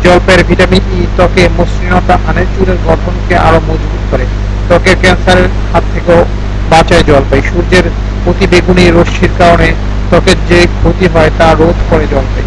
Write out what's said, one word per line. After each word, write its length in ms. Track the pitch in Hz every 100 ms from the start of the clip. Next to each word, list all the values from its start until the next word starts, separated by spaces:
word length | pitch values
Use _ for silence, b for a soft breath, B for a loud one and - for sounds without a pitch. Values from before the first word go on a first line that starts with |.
জলপাইয়ের 400 | 180 175 - 185
ভিটামিন 380 | 202 196 180 185 -
ই 120 | - - -
ত্বকে 340 | 76 - 120 170
মসৃণতা 600 | 175 - 175 180 175 180 -
আনে, 180 | - 185 196
চুলের 200 | 185 175 170
গঠনকে 520 | 160 165 175 - 175
আরো 200 | 160 160
মজবুত 540 | 156 156 - - -
করে, 140 | 147 151 - - - -
ত্বকের 280 | 175 185 175
ক্যান্সারের 460 | 185 180 - 185 180 - -
হাত 100 | - -
থেকেও 320 | 170 160 170 170 - - - -
বাঁচায় 340 | 165 165 170
জলপাই। 380 | 165 139 139 135
সূর্যের 420 | 135 170 175 185 156 - - - -
অতিবেগুনি 600 | 180 196 180 170 180 175
রশ্মির 400 | 170 170 - 175 -
কারণে 360 | 175 170 165 160 - - -
ত্বকের 260 | 170 196 170 -
যে 120 | 175
ক্ষতি 460 | 175 - 170 170 185
হয়, 240 | 165 156 -
তা 180 | 165 156
রোধ 160 | 160 165 -
করে 180 | 160 151
জলপাই। 320 | 143 135 147